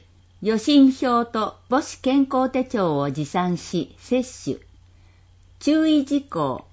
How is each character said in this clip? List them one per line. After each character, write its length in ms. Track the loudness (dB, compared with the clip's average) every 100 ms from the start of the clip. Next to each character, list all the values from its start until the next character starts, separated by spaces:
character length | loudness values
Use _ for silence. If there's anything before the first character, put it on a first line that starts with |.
| -18 _ _ -6
予 140 | -2 -2
診 360 | 4 6 6
票 320 | 4 0 0
と 320 | 0 -4 -6 -8 -2
母 140 | -2
子 180 | -2 -6
健 280 | 0 2 2
康 160 | 0 0
手 160 | -2
帳 340 | -2 -2 0 0
を 120 | -2
持 160 | -4 -4
参 300 | -2 -2 -4
し、 400 | -4 -6 -6 -10
接 240 | -2 -2
種。 360 | -2 -8 -8 -10 -12 -20 -20 _ -20 _ _ -20 -20 -6
注 300 | 0 2 2
意 160 | 2
事 180 | 0 -4
項。 420 | -4 -4 -4 -4 -10